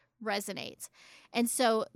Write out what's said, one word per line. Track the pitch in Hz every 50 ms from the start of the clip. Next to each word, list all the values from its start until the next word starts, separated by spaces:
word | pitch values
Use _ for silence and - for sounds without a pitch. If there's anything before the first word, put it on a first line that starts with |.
| _ _ _ -
resonates. | 220 220 202 202 202 - 190 - - - - - - - _ - - - - - - _ -
And | 233 240 233
so | - - 262 233 226 220 - - -